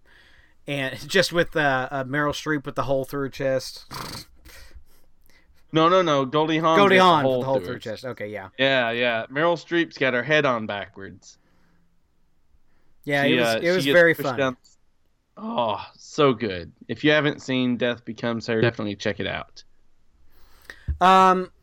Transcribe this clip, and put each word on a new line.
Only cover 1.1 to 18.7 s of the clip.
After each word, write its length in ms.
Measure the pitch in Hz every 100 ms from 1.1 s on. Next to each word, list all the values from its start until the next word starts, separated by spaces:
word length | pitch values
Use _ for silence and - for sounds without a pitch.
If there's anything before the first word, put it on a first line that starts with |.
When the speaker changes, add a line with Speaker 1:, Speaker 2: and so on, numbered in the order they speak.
| 190 170
Speaker 1:
with, 220 | 170 - 160
uh, 320 | 143 131 127
uh, 120 | 139 127
Meryl 260 | 147 147
Streep 340 | 139 151 151 143
with 100 | 135
the 80 |
hole 200 | 123 135
through 180 | 131 143
her 60 | 135
chest. 560 | - 135 131 - - - - - - - - - - - - - - - - - - _ - -
Speaker 2:
No, 180 | 156 165
no, 120 | 185
no. 240 | 170 143 131
Goldie 320 | 151 156 160
Hawn 200 | 160 165
Speaker 1:
Goldie 180 | 196 190
Speaker 2:
gets 60 |
the 20 | 185
Speaker 1:
Hawn 180 | 156
Speaker 2:
hole 140 | 135 127
Speaker 1:
with 20 |
the 40 | 131
hole 100 | 131
Speaker 2:
through 80 | 90
Speaker 1:
through 80 |
her 0 | 120
Speaker 2:
her 40 |
Speaker 1:
chest. 260 | 117 101 127
Okay, 220 | 117 104
yeah. 200 | 104 95 -
Speaker 2:
Yeah, 340 | 135 131 117
yeah. 340 | 120 123 113 113
Meryl 220 | 139 170 165
Streep's 420 | - 170 160 -
got 160 | 131
her 100 | 120
head 220 | 131 151 143
on 200 | 117 107
backwards. 720 | 101 92 101 95 95 - - _ _ _ _ _ _ _ _ _ _ _ _ _ _ _ _
Speaker 1:
Yeah, 200 | 147 143 131
Speaker 2:
She, 80 |
Speaker 1:
it 60 | 127
was, 80 | 117
Speaker 2:
uh, 100 | 113
Speaker 1:
it 40 |
Speaker 2:
she 60 | 170 185
Speaker 1:
was 100 | 139
Speaker 2:
gets 80 |
Speaker 1:
very 200 | 175 170 156
Speaker 2:
pushed 140 | 139
Speaker 1:
fun. 80 | 127
Speaker 2:
down. 180 | 131 127 _ _ _ _ _ _ _ -
Oh, 460 | 220 233 113 101 - -
so 380 | - - 143
good. 380 | 113 110 90 82 - -
If 160 | 117
you 80 | 151
haven't 300 | 151 147 -
seen 360 | - 127 123 120
Death 260 | 123 120
Becomes 440 | - 110 120 113 120
Her, 140 | 110
definitely 340 | 143